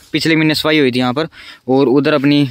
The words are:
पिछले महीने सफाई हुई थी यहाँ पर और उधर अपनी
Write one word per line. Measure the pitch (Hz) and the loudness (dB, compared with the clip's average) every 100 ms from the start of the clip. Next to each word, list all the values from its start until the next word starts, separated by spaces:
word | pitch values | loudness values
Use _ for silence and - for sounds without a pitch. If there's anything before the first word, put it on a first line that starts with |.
| - | -6
पिछले | 156 156 160 | -4 -2 0
महीने | 156 | 0
सफाई | 147 156 156 | -2 -2 0
हुई | 131 | 0
थी | 127 | 0
यहाँ | 127 | -2
पर | 127 160 - - - - | -4 -6 -10 -20 -12 -2
और | 135 139 | 0 2
उधर | 139 147 | 2 2
अपनी | 151 139 147 139 | 0 2 0 0